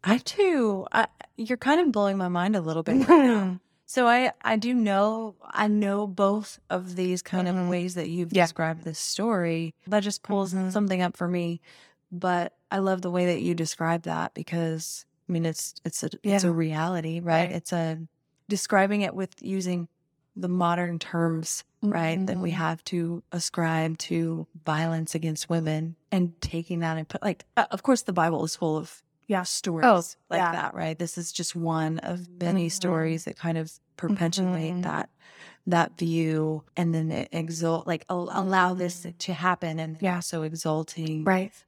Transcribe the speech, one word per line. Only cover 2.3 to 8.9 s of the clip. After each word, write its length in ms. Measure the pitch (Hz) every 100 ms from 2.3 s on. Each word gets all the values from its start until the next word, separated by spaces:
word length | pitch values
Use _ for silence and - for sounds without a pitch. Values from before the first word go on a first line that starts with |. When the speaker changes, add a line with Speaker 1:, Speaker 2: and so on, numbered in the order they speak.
| 175 180 214
Speaker 1:
a 40 |
little 220 | 160 160
bit 260 | 165 254 262
right 160 | 330 262
now. 340 | 220 190 180
Speaker 2:
<laughs> 60 | _ _ -
Speaker 1:
So 220 | - 240
I, 240 | 240 254 -
I 140 | - 220
do 160 | 233
know, 600 | 247 214 196 208 226 220 190
I 260 | - - 214
know 380 | 208 202 202 208
both 520 | 185 196 208 208 - _
of 260 | 180 185 180
these 240 | 185 180
kind 240 | - 185 180
of 80 |
Speaker 2:
Mm-hmm. 140 | 185 180
Speaker 1:
ways 260 | 180 175
that 140 | 180 160
you've 240 | 170 170
Speaker 2:
Yeah. 120 | 185
Speaker 1:
described 380 | 170 - 160 165
this 160 | 165